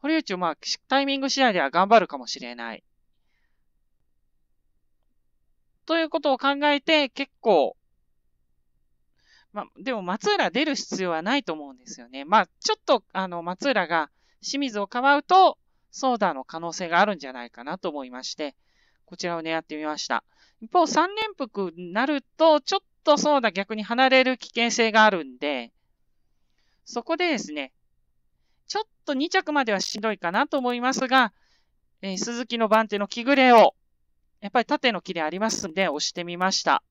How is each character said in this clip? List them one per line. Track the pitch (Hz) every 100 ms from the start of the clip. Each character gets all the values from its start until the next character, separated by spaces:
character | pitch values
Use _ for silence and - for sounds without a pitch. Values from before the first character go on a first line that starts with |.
堀 | 277 320
内 | -
も | 185
ま | 180
あ、 | - - - _
タ | 269
イ | 277
ミ | 277
ン |
グ | 269
次 | -
第 | 254
で | 180
は | 139
頑 | 160 196
張 | 226
る | 180
か | 143
も | 120
し | 135
れ | 123
な | 120 117
い。 | 110 _ _ _ _ _ _ _ _ _ _ _ _ _ _ _ _ _ _ _ _ _ _ _ _ _ _ _ _ _ _ -
と | 330
い |
う | 320
こ | 330
と | 294
を | 262
考 | 277 277 294
え | 285
て、 | - 311 277
結 | - 277 _
構、 | - 180 120 - _ _ _ _ _ _ _ _ _ _ _ _ _ _ _ _ _
ま | 208
あ、 | - -
で | 196
も | 233
松 | 180 196 415
浦 | 403 220
出 | 180
る | 311 277
必 | - 196
要 | 185
は | 165
な | 175 277
い |
と | 220
思 | 156 143
う |
ん | 127
で | -
す | -
よ | 120
ね。 | 135
ま | 143 214
あ、 | 185 _
ち | -
ょ | 427
っ | -
と、 | 262 _
あ | - 190
の、 | 175
松 | 170 185 277
浦 | 220 170
が | 170 156 _ _ _
清 | - 277
水 | 285 208
を | 202
か | 247
ば | 269 285
う |
と、 | - 370 359 - _ _ _
ソ | - 262
ー | 240
ダ | 196
の | 139
可 | 131 160
能 | 170
性 | 160 175
が | 170
あ |
る | 208 185
ん |
じ | 135
ゃ |
な | 127
い | 120
か | -
な | 127 180
と | 185
思 | 147
い | 131
ま | 123
し | 127 -
て、 | 147 _ _ _ _ _
こ | _ 175
ち | 175
ら | 170
を |
狙 | 160 160
っ |
て | 156 151
み |
ま | 151 151
し | -
た。 | 120 _ _ _ _
一 | 226
方、 | 359 320
三 | 262 349 415
連 | 440 392
複 | 254 - 190 165
に | 180
な | 190 269
る | 294 _ _
と、 | 320 302
ち | - 392
ょ |
っ | _ _
と | - 294
ソ | 294 285
ー |
ダ | 233
逆 | 180 196
に | 220
離 | 208 247 262
れ | 262
る | 262 254
危 | -
険 | - 233
性 | 226 226
が | 214
あ | 214
る | 196
ん | 139 127
で、 | 147 135 117 _ _ _ _ _ _ _ _ _ _ _
そ | - 233
こ | - 330
で | 349
で | 262
す | -
ね、 | 151 135 _ _ _ _ _ _ _ _ _ _
ち | 403
ょ |
っ | 440 _ -
と |
二 | 269 320
着 | 381 370
ま | 294
で | 240
は | 196
し | - 214
ん |
ど | 220
い | 208
か | 170
な | 190 285
と | 294
思 | 247
い | 240
ま | 247
す | 269 254
が、 | 262 233 _ _ _ _ _ _ _
え | 196
ー、 | 190
鈴 | 226 240 247
木 | 240
の | 220
番 | 220 220
手 | 208
の | 202
木 | -
暮 | 233 277 254
を、 | 233 185 - _ _ _ _ _ _
や | 196
っ |
ぱ | -
り | 226
縦 | 294 254
の | 202
切 | -
れ | 170
あ | 156
り | 175
ま | 220
す | 220 196
ん |
で、 | 160 185
押 | 147 -
し |
て | -
み | 175 175
ま | 185
し | 185
た。 | - 143 _